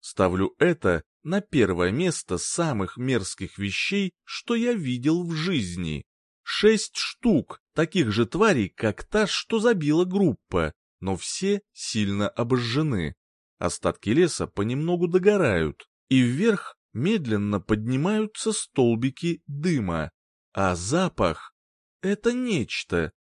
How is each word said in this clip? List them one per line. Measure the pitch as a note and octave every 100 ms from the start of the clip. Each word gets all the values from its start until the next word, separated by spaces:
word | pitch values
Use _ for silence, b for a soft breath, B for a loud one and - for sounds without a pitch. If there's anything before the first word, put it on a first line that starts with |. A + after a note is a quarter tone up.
Ставлю | - - F#2 F2+ F#2+ _
это | E3+ E3 G2 E2+ - _
на | D3+ F#3+
первое | G3+ D3+ G2+ F2 F2+
место | A2+ F3+ D3+ - F2+
самых | - - E3 A2+ F#2+ -
мерзких | B2+ B2 F#2+ - F#2 -
вещей, | G2+ F#2+ - G3 G3 _
что | - - -
я | A#3 A#3+
видел | A#3 C#3+ B2 C3 E3
в | F3
жизни. | D#3+ E3 E3 F#2 F2 E2+ D2 - _ _ _
Шесть | - - G#3+ A3 - -
штук, | - - A#3+ E3+ F#2+ - _
таких | - E3 F#3+ B2+
же | G#2 A#2
тварей, | E3 A3 D#3 F#2+
как | - A2 G2+
та, | - G#3 G#3
что | - - A3+
забила | A3 G#3+ D3 D#3
группа, | F3+ F#3+ F#3+ E3+ _ F2+ D#2+ - _ _
но | F#2 F#2
все | - - F#3+ G3+ _
сильно | - - A#2 G2+ G2 G#2
обожжены. | - A#2+ B2+ A#2+ B2 D#3 A2 D#2 - _ _ _ _
Остатки | F2+ - F2+ D#2+ -
леса | C3 F3 - F2
понемногу | - G#2 B2+ D#3+ F3 F3
догорают, | F3+ F3+ G#3 D3+ F#2 D#2+ C2 - _ _
и | C3
вверх | B2 C3 A3+ G3+ - - _
медленно | - D3+ A3+ C3 G#2+ G2+ G#2
поднимаются | - G#2+ A2 C3 E3 G#3+ G#3+ - -
столбики | G#3+ - - A#2+ A2+ C3 - E3+ E3 -
дыма. | C#3+ D#3+ D#3 G2 E2 D2+ _ _ _ _
А | - F#2+
запах — | F2 F#2 D#3 F#3+ - F#2+ D#2 - _ _ _ _ _
это | F#3 G3+ A#3
нечто. | B3 B3+ F#3 G2+ - - F2 D#2 _